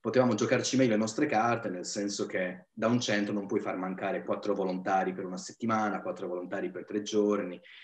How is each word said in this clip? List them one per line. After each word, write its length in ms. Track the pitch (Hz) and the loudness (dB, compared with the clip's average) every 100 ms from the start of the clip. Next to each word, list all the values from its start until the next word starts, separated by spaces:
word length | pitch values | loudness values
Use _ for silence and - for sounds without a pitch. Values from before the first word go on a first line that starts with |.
potevamo 340 | 117 127 120 | 2 4 4
giocarci 420 | 107 117 123 - 131 | 4 2 2 2 4
meglio 140 | 131 | 4
le 60 | 107 | 4
nostre 300 | 110 - 151 | 2 0 2
carte, 420 | 107 117 117 107 | 2 2 0 -2
nel 180 | 90 87 | -6 -6
senso 400 | 110 101 101 101 | -4 -4 -2 -4
che 400 | 98 92 92 - | -2 -4 -6 -14
da 160 | - 113 | -2 2
un 120 | 120 | 2
centro 320 | 120 104 101 | 2 0 2
non 140 | 104 95 | -2 0
puoi 140 | 104 | -2
far 160 | 104 92 | 0 -4
mancare 480 | 92 95 98 92 | -4 -2 -2 -2
quattro 280 | - 101 104 | -2 -4 0
volontari 600 | 98 92 92 98 95 92 | 0 0 -2 2 2 2
per 120 | 92 | -2
una 120 | 92 92 | -6 -8
settimana, 680 | - - 113 110 107 92 | -10 -6 0 2 0 -2
quattro 240 | 92 90 95 | -4 -6 -4
volontari 460 | 90 92 135 175 | -6 -4 -4 -4
per 120 | 90 | -6
tre 180 | - 104 | -4 -4
giorni, 580 | 104 107 104 101 90 90 - - | 0 2 4 2 -2 -8 -14 -20